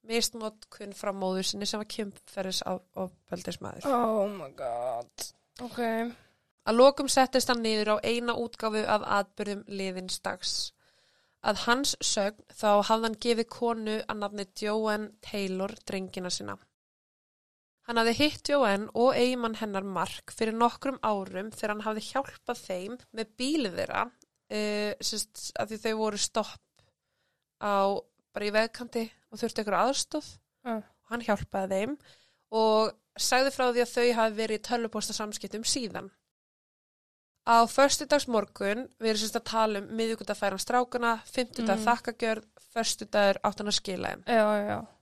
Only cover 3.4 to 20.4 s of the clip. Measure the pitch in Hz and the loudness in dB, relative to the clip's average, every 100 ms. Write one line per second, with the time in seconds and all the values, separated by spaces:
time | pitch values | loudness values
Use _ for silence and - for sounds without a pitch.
3.4 | 185 175 196 - 285 247 226 220 196 196 | -8 -8 -10 -8 0 2 2 2 0 -2
4.4 | 139 135 131 117 123 117 120 - - _ | -12 -8 -4 -2 -2 -4 -8 -12 -14 _
5.4 | _ - 247 247 233 226 233 233 _ _ | _ -14 -10 -4 -2 0 -2 -8 _ _
6.4 | _ _ - 226 269 277 277 - 262 262 | _ _ 0 8 8 8 2 4 4 4
7.4 | - 240 220 214 214 214 - 240 240 233 | 2 0 0 0 2 0 0 0 2 0
8.4 | 233 - 220 214 208 214 - 202 196 - | -4 -4 -2 0 2 2 4 0 0 -6
9.4 | 202 202 - 202 190 185 185 - 185 185 | -6 -6 -8 -6 -6 -6 -6 -6 -4 -4
10.4 | - - - _ _ _ _ _ _ _ | -4 -4 -6 _ _ _ _ _ _ _
11.4 | - 196 - 240 277 - - - 202 214 | -2 0 2 2 2 0 -2 0 -2 -4
12.4 | - - 214 208 202 226 226 214 240 233 | -20 -2 4 6 6 2 2 -2 0 0
13.4 | 226 - 240 226 214 220 - 214 202 208 | 0 -2 -2 -2 -2 -4 -4 -6 -4 -6
14.4 | 190 - 214 214 220 214 214 - - 208 | -8 -6 -2 0 0 0 -4 -12 -8 -4
15.4 | 196 185 196 220 - 196 185 190 180 180 | -2 -2 -4 -6 -8 -6 -6 -8 -6 -6
16.4 | 202 196 _ _ _ _ _ _ _ _ | -6 -10 _ _ _ _ _ _ _ _
17.4 | _ _ _ _ - 233 226 233 294 - | _ _ _ _ -4 0 2 2 0 0
18.4 | - 285 233 196 214 - 247 - 247 254 | 0 2 4 2 -2 2 4 4 2 2
19.4 | 233 220 220 196 196 185 185 - - - | -2 -4 -4 -4 -4 -4 -4 -6 -16 -4